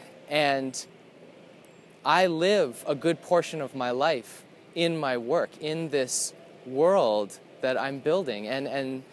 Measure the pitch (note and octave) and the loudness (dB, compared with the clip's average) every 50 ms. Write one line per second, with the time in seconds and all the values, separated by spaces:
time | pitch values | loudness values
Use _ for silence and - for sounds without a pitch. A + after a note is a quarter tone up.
0 | - - - - - - D3 D3+ D3+ C#3+ C#3 C3+ C3+ C3 B2+ - - - - - | -20 -20 -20 -20 -10 -2 0 2 2 4 2 2 0 -4 -6 -8 -12 -14 -16 -20
1 | - - - - - - - - - - - - - - - - - - - - | -20 -20 -20 -20 -20 -20 -20 -20 -20 -20 -20 -20 -20 -20 -20 -20 -20 -20 -16 -6
2 | - C#3 D#3 F3 F#3+ F3+ E3 D#3+ E3+ F#3+ G#3 G3+ E3 C3 A#2 - - - D3+ C3 | 0 4 4 6 6 4 2 2 2 2 4 4 2 0 -2 -6 -4 -4 -4 0
3 | B2 E3 E3 - - - F3+ E3+ D#3+ - - D#3+ C#3+ B2 - C3+ B2 B2 B2 B2+ | 0 0 0 0 0 0 2 2 2 0 -4 -6 -8 -6 -6 -4 -2 -2 0 0
4 | C#3+ E3 D#3 B2 A2 - - - - - - - - - - E3 E3+ E3+ E3 D#3+ | 2 2 0 0 -4 -10 -16 -20 -20 -20 -20 -20 -20 -10 -4 0 0 0 0 0
5 | D3+ C3 B2+ A#2+ A2+ A#2+ D#3 E3+ A2+ - - - D#3 D3+ D#3 E3 E3 D#3 C3+ C#3+ | -2 -2 -2 -2 -2 0 0 0 0 -2 -4 -8 -6 -6 -4 -4 -4 -2 0 0
6 | B2+ B2+ - - - - - - - - - - - B2+ C3 C3+ D#3 F3+ G3 F#3+ | 0 0 -2 -4 -4 -6 -8 -12 -20 -20 -20 -18 -12 -6 0 2 4 4 6 4
7 | C#3+ A2+ G#2+ G#2 G#2 G2 - - - - - - - C3 C3 A2 A#2+ C#3 C#3 C3+ | 4 4 2 2 0 -2 -6 -16 -20 -20 -12 -6 -4 -2 -2 -2 -2 -4 -6 -4
8 | B2 D3 E3 F#3+ F#3 C3 A2 G#2 G#2+ G#2+ B2+ C3+ C#3 B2+ B2 C#3 C3+ C3 C3 C3 | -2 0 0 0 0 -2 -4 -6 -4 -4 -4 -4 -4 -4 -4 -4 -4 -4 -6 -8
9 | C3 - | -10 -14